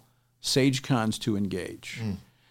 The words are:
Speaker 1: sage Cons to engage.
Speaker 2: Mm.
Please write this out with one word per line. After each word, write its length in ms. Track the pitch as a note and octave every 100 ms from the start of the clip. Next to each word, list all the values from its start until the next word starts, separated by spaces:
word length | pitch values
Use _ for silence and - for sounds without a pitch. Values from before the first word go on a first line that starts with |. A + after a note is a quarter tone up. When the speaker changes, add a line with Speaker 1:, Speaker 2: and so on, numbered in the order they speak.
| _ _ _ _
Speaker 1:
sage 420 | - C#3 C#3 B2+
Cons 340 | - B2+ A2 -
to 160 | - G2+
engage. 640 | G2+ F#2 E2 - - -
Speaker 2:
Mm. 140 | A2 F#2+ - _ _